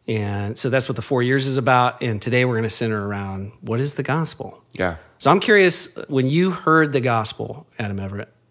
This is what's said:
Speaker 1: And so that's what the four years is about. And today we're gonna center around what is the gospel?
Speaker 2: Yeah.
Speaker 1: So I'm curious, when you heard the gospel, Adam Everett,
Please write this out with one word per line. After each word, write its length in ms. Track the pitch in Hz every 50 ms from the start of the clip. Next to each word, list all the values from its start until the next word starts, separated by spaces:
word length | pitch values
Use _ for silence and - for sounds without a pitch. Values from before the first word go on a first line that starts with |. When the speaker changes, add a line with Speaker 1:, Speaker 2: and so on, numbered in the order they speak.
| _
Speaker 1:
And 500 | - 113 110 104 101 101 101 101 104 110
so 140 | - - 131
that's 180 | 120 135 123 -
what 60 | 127
the 80 | 110 113
four 180 | - 143 123
years 280 | 120 123 135 139 131 135
is 80 | 131
about. 440 | 135 123 127 127 123 123 123 - -
And 220 | - 120 110 101 -
today 220 | 117 120 123 127
we're 100 | 127 120
gonna 160 | 113 113 107
center 380 | - - 120 113 107 107 101 101
around 420 | 104 101 98 98 95 95 98 104 - _
what 200 | - 107 110 117
is 140 | 135 143 -
the 80 | - 135
gospel? 580 | - 131 160 160 151 - - - - - - _ _ -
Speaker 2:
Yeah. 260 | - 92 90 85 80 - - _ -
Speaker 1:
So 120 | - 135
I'm 100 | 165 196
curious, 560 | - - 214 202 190 180 170 - - - - - - -
when 200 | 147 135 127 131
you 220 | 147 165 180 190
heard 420 | 175 - - 160 156 160 160 151 135
the 80 | 135
gospel, 680 | 120 131 117 113 107 - - - 110 110 110 139 - _ _ -
Adam 200 | 110 101 98 98
Everett, 300 | 98 95 98 101 113 - _ _ _ _